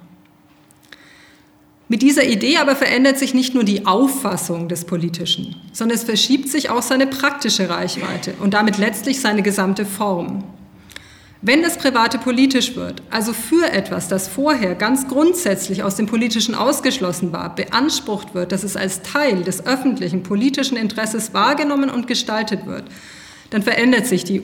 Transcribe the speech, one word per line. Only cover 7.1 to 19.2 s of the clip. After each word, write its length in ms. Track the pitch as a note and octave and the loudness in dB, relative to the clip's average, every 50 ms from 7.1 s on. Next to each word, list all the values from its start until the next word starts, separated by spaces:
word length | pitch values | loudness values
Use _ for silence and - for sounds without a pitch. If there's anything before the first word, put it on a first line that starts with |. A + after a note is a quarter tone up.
| C4 C4 - D4 C#4+ C#4+ - A3 - - F#3 E3+ | 0 0 0 0 0 0 -2 -2 0 0 0 -2
Reichweite 640 | E3+ E3+ F3+ F3+ - - F3+ F#3 F3+ E3+ - F3+ - - | -2 -2 -4 -4 -4 -6 -6 -6 -6 -6 -8 -8 -8 -2
und 160 | G3+ G3+ G3+ | 0 2 2
damit 240 | G#3 G#3+ A3 G3+ G3 | 4 4 4 2 2
letztlich 420 | G3+ A#3 G#3+ - - C#4+ C4 - | 0 0 0 -2 -2 -2 -2 0
seine 220 | - A3 G#3 G#3 G3 | 0 0 2 2 2
gesamte 420 | G#3 G3 G#3 F#3+ F#3+ F#3+ - G#3 | 2 2 2 2 0 0 0 -2
Form. 580 | G3 - - G#3+ G#3 F#3 F3 E3+ - G3 G3 G3 - - - - - - - - - - - - - - - - - - - - | -4 -4 -2 -2 0 0 -2 -2 -4 -6 -6 -8 -8 -14 -18 -20 -20 -20 -20 -20 -20 -20 -20 -20 -20 -20 -20 -20 -20 -18 -6 0
Wenn 200 | A3+ C4 D#4 E4+ | 2 2 4 4
das 160 | E4+ - - | 2 -2 0
Private 400 | - C#4 B3+ A#3+ A3+ A#3 - A#3 | 0 2 2 4 2 2 0 -2
politisch 560 | - B3+ A#3+ A#3+ C4+ C4+ C4+ B3 F#3+ - - | -2 0 2 4 4 4 4 2 0 0 -4
wird, 260 | F#3 F3 F3 F3+ - - - | -6 -8 -8 -8 -12 -12 -6
also 240 | - A3+ G#3+ A#3 A3+ | -4 -2 -2 -2 -2
für 380 | - - - D#4+ E4+ E4+ - | -4 -2 2 2 4 4 4
etwas, 360 | - G3 F#3+ - F#3 F3+ - - | 2 0 -2 -2 -4 -6 -4 -2
das 200 | G3 F#3 F#3+ - | -2 -2 -4 -4
vorher 480 | - C4+ C#4 D4+ D4+ B3+ G#3+ F3+ F3+ | -4 -2 0 2 2 2 0 -2 -2
ganz 320 | - G#3 A3 C4 C4+ - - | 0 0 0 0 0 0 0
grundsätzlich 720 | C4 C4+ D#4+ F4 F4+ F4 - G#3 F#3+ - - - F#3+ F#3+ | 0 4 4 4 4 2 0 0 -2 -2 -2 -4 -4 -2
aus 140 | - G3 F#3+ | -2 -4 -2
dem 100 | - A3 | -2 -2
Politischen 480 | G#3+ A3+ A3+ A#3 B3 A#3 A#3 A3 - A3 | 0 0 0 0 0 0 0 0 0 0
ausgeschlossen 760 | - G#3 C4 D4+ - - B3+ C4 - F#3+ F3+ E3+ - G3 E3+ | 0 2 2 2 2 0 0 0 0 -2 -2 -2 -2 -2 -4
war, 240 | D#3 F3 F3 E3+ - | -4 -4 -6 -8 -6
beansprucht 800 | - - - - A3+ C4+ D#4+ D#4+ - - - G#3 G3 - - - | -6 -6 -2 0 2 2 2 0 -2 -4 -4 -6 -6 -6 -8 -6
wird, 160 | F3+ F3+ F3+ | -6 -4 -2
dass 120 | G3 F#3+ G#3 | -2 -4 -2
es 140 | G3 - - | -4 -4 -4
als 240 | F#3+ F#3 - - | -4 -4 -4 -6
Teil 420 | - - - C#4+ | -10 -4 -2 0